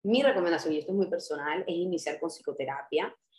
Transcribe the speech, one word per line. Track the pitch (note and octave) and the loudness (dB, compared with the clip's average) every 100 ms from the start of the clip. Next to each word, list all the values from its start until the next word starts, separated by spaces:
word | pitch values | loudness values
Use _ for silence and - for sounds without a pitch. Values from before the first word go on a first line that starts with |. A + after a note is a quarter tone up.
mi | G3 A#3+ | 2 4
recomendación, | C#4 F#3+ F3 D#3+ D#3+ | 6 4 2 2 0
y | D3+ | -2
esto | - | 0
es | G3 | 0
muy | F3 | 2
personal, | E3+ - D3 D3 E3 - | 0 -2 -4 -2 -2 -2
es | |
iniciar | E3+ F3+ E3+ D3 D3+ | -2 -2 -2 -2 -4
con | E3 | -6
psicoterapia, | - - C3+ C3 C#3 - D3+ G#3+ - _ | -6 -6 -4 -4 -6 -2 -2 -2 -6 _